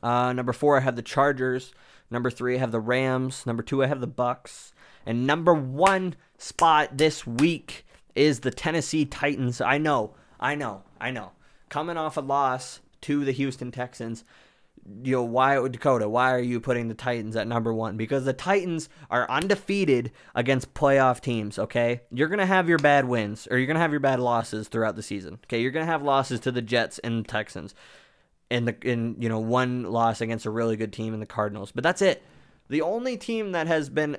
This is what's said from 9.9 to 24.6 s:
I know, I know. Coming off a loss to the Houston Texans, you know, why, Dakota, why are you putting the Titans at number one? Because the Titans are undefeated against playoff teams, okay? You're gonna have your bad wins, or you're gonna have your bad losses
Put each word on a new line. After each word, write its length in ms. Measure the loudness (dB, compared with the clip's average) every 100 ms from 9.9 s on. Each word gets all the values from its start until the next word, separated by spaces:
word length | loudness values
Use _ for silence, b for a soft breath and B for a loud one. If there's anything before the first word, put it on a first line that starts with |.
| 0 0 b b b
I 160 | -4 -4
know, 280 | -6 -8 -16 -10
I 120 | -8
know. 200 | -8 -12 _ b b b
Coming 280 | -6 -6 -4
off 200 | -4 -4
a 40 |
loss 600 | -2 2 2 0 -6 -16 _ _
to 220 | -2 0
the 80 | 0
Houston 400 | 0 -2 -4 -10
Texans, 520 | -8 -8 -8 -8 -8 -12 b b b b b -20 -8
you 80 | -2
know, 120 | 0
why, 320 | 0 2 4 4 0
Dakota, 420 | 0 2 2 2
why 240 | 2 2
are 60 | 2
you 200 | 0 -2
putting 280 | 0 -2 -2
the 80 | -6
Titans 400 | -4 -4 -4 -4
at 120 | -2
number 260 | 0 0
one? 220 | 0 -2 -4
Because 300 | -2 0 0
the 80 |
Titans 560 | -2 0 0 0 -4 -6 B -2
are 180 | 0 2
undefeated 800 | 0 2 0 0 0 4 2 2 B B
against 400 | -2 0 0 -2
playoff 480 | 0 4 6 4 2
teams, 380 | -2 -4 -4 -6
okay? 420 | -4 0 0 -2 -6
You're 160 | -2 -2
gonna 180 | 0 2
have 220 | 2 4
your 120 | 4
bad 260 | 6 6 4
wins, 420 | 0 -2 -6 -2
or 60 | 0
you're 100 | 2
gonna 120 | 2
have 120 | 2
your 80 | 2
bad 200 | 0 2
losses 480 | 2 0 0 -6